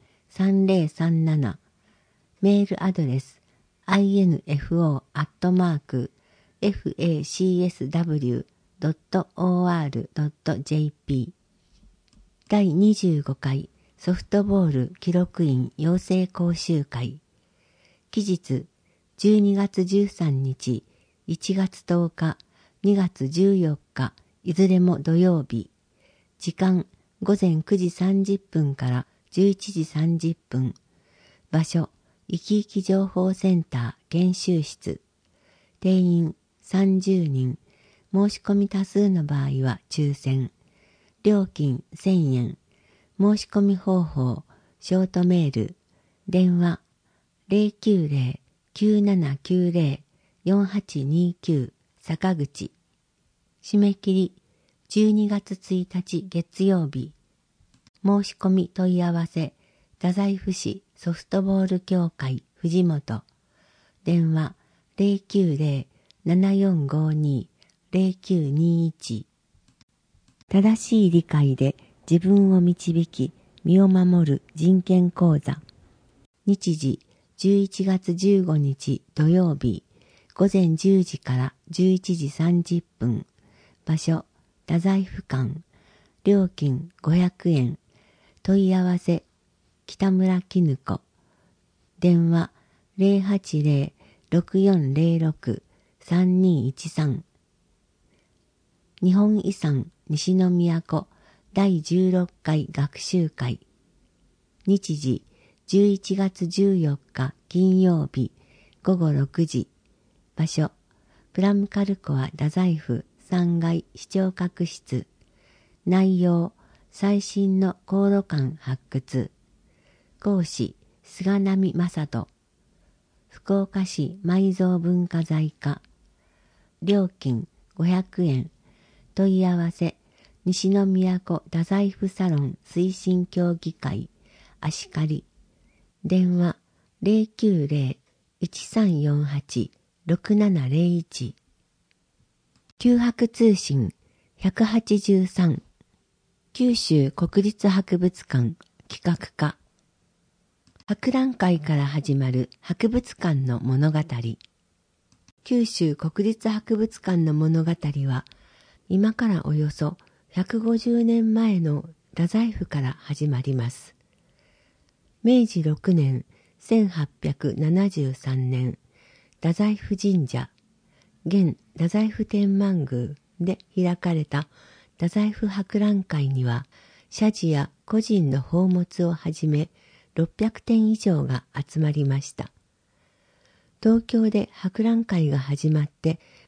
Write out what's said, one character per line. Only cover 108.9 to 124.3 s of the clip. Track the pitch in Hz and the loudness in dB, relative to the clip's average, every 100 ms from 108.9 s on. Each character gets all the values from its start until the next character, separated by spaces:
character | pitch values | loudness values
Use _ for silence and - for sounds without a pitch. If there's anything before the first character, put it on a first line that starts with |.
| 180 | 0
後 | 160 | 2
六 | 143 135 - | 0 -2 -2
時。 | 160 123 - _ _ _ _ _ _ - | -2 -2 -6 _ _ _ _ _ _ -6
場 | 160 | -4
所、 | - 151 _ _ _ _ _ _ | -2 -4 _ _ _ _ _ _
プ | - | -2
ラ | 196 | 0
ム | 202 202 | 0 -2
カ | 202 | -2
ル | 202 196 | -2 -4
コ | - | -4
ア | 139 131 | -4 -4
太 | 156 151 | -4 -4
宰 | 185 185 156 | 0 0 0
府 | - 117 - _ | -4 -6 -8 _
三 | - 180 175 170 | -4 -2 0 0
階 | 165 165 - | 0 -4 -6
視 | - - | -20 -8
聴 | 190 190 | -4 -4
覚 | 185 180 - 170 | -4 -6 -4 -8
室。 | - - 127 - _ _ _ _ _ _ _ 175 | -8 -8 -8 -8 _ _ _ _ _ _ _ -2
内 | 185 190 185 | 2 2 2
容、 | 175 170 170 _ _ _ _ | 2 0 -2 _ _ _ _
最 | - 196 202 | -4 -2 -2
新 | - 196 196 190 | -2 -2 0 2
の | 190 - - | 0 -2 -4
航 | 190 196 | 0 2
路 | 202 | 0
館 | 196 151 131 156 | -2 -4 -4 -6
発 | - 131 _ | -8 -10 _
掘。 | 135 - 131 - _ _ _ _ _ _ _ _ _ | -10 -6 -6 -6 _ _ _ _ _ _ _ _ _
講 | 208 190 | -2 0
師、 | 165 - 113 - _ _ | -2 -4 -8 -8 _ _
菅 | _ - 185 202 | _ -6 -2 0
波 | 196 190 190 | 2 2 0
正 | 170 175 165 147 | 0 -4 -4 -6
人。 | 113 - _ _ _ _ _ _ _ _ _ _ | -8 -10 _ _ _ _ _ _ _ _ _ _
福 | - - | -12 -2
岡 | 196 190 196 | -2 -2 -4
市 | 185 - 135 190 | -4 -4 -6 -4
埋 | 170 | -2